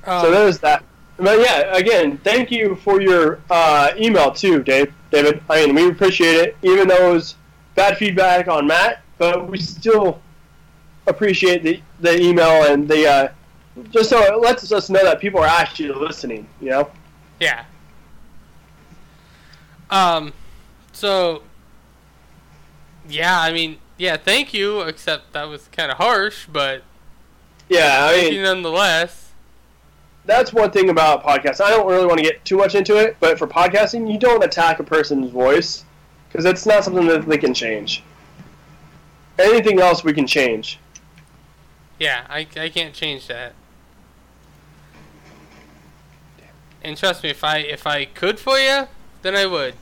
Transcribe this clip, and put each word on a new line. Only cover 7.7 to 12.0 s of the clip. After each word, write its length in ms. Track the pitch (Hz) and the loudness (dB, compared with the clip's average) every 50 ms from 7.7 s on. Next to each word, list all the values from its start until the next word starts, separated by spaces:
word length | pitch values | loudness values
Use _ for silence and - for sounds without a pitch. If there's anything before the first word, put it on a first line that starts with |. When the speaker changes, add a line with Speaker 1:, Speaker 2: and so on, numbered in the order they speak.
| _ | _
Speaker 1:
bad 220 | - 190 202 196 | 0 0 0 0
feedback 500 | 196 214 208 185 185 185 185 180 180 180 175 | 0 -4 -4 0 0 2 2 2 2 0 0
on 180 | 165 151 143 | -2 -2 0
Matt, 340 | 147 160 175 190 233 233 - _ - - | 0 2 2 0 0 -2 -6 _ -20 -6
but 320 | _ 170 170 175 180 180 180 | _ -2 0 0 -2 -6 -8
we 100 | 196 196 | -10 -10
still 600 | 170 - - - - 220 226 214 208 185 156 - - - - - - _ _ _ - - _ _ _ - - - _ | -10 -12 -14 -6 0 2 2 2 2 0 -2 -4 -14 -20 -20 -20 -20 _ _ _ -20 -20 _ _ _ -20 -20 -8 _
appreciate 560 | - 175 - 214 202 190 - 190 185 180 175 165 | -4 -4 -2 -2 -2 0 0 0 0 0 0 -2
the, 180 | 160 170 - - - - - | -4 -4 -4 -8 -20 -20 -4